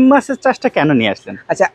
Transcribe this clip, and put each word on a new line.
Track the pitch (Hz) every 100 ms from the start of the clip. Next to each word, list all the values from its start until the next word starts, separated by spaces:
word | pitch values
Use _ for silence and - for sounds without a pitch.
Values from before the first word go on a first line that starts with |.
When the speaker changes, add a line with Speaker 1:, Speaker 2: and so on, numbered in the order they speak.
| 262
Speaker 1:
মাছের | 277 - 254
চাষটা | 262 240 -
কেন | - 147
নিয়ে | 135 110
আসলেন? | 95 - - -
Speaker 2:
আচ্ছা, | 165 185